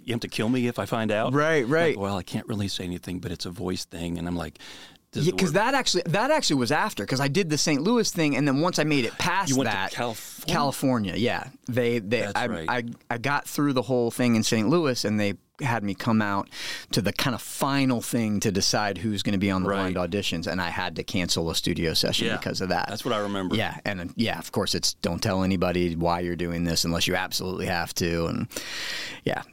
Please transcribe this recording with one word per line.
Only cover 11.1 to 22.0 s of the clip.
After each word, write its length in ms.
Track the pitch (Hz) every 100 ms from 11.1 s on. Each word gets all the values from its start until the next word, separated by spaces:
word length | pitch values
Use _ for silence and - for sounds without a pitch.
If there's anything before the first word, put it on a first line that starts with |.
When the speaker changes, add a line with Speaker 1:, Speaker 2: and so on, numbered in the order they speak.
| 85
Speaker 2:
yeah. 320 | 113 90 131 - -
They, 320 | 123 120 120
they, 220 | 98 117
Speaker 1:
That's 120 | 107 104
Speaker 2:
I, 100 | 123
Speaker 1:
right. 220 | 87 78
Speaker 2:
I, 160 | 123 120 - -
I 80 | 117
got 280 | 135 143 -
through 240 | - 147
the 100 | 127
whole 280 | 127 127 117
thing 260 | - 123 113
in 60 |
Saint 260 | 107 117 107
Louis, 360 | 170 151 123 -
and 120 | 107
they 160 | 104 101 _ -
had 220 | 135 117
me 120 | 101
come 260 | 95 - 110
out 260 | 104 98 - - - - -
to 80 | -
the 100 | 101
kind 220 | - 139
of 60 | 113
final 580 | - - 143 139 131 120
thing 360 | - 120 110 104
to 120 | 113
decide 460 | 98 - 120 104 95
who's 240 | 110 101
gonna 160 | - 101
be 120 | 101
on 120 | 95
the 80 | 92
Speaker 1:
Right. 240 | 98 95
Speaker 2:
blind 20 | 90
auditions, 500 | 90 101 95 82 -
and 140 | 85
I 80 | 85
had 260 | 92 90 82
to 60 |
cancel 460 | - 98 85 - 82
a 40 |
studio 400 | 80 - 85 82
session 320 | 78